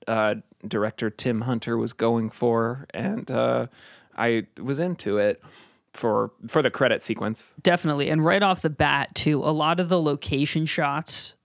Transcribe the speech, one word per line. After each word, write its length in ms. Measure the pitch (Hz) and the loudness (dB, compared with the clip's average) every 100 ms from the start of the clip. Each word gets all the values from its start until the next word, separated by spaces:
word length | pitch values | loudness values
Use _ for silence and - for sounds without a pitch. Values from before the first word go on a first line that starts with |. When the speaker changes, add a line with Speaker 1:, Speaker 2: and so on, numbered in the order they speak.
| - | -2
Speaker 1:
uh, 280 | 113 107 107 - _ 107 | 2 2 0 -6 _ -4
director 400 | 110 107 - 110 | -2 -2 -2 -4
Tim 320 | - 127 110 | -2 -2 -2
Hunter 380 | 120 117 - 113 | -2 -4 -2 -2
was 160 | 113 | -2
going 340 | - 113 117 110 | 0 0 2 -2
for, 580 | - 123 113 113 135 - | -2 0 2 0 -4 -10
and, 380 | - 196 226 - | -6 -6 -6 -4
uh, 380 | 120 123 123 120 - - - _ | 0 2 0 -4 -10 -20 -20 _
I 300 | - 117 113 101 - | -2 0 0 -4 -8
was 160 | 120 139 | -6 -4
into 380 | 180 170 - 104 | -4 -4 -2 2
it 240 | 101 - - - - _ _ | 2 0 -8 -20 -20 _ _
for, 360 | - 117 107 110 - 117 | -4 0 0 -2 -8 -2
for 140 | 160 | 2
the 100 | 135 | 2
credit 300 | - 131 110 | 2 2 2
sequence. 520 | - 110 107 110 - - | -2 -4 -4 -6 -12 -2
Speaker 2:
Definitely. 480 | 180 175 160 143 143 | 2 2 2 0 0
And 120 | 156 | 2
right 200 | 160 196 | 4 4
off 180 | 196 180 | 2 2
the 80 | - | -2
bat, 460 | 143 147 139 135 | 2 2 2 -2
too, 280 | - 151 147 | -2 0 2
a 100 | 151 156 | 0 0
lot 240 | 156 175 | 2 0
of 80 | 170 | 2
the 120 | 180 | 2
location 680 | 151 147 - 139 143 156 156 | 2 -2 -2 -2 0 0 -2
shots 680 | - 143 147 - - - - | 0 -2 -2 -4 -4 -4 -10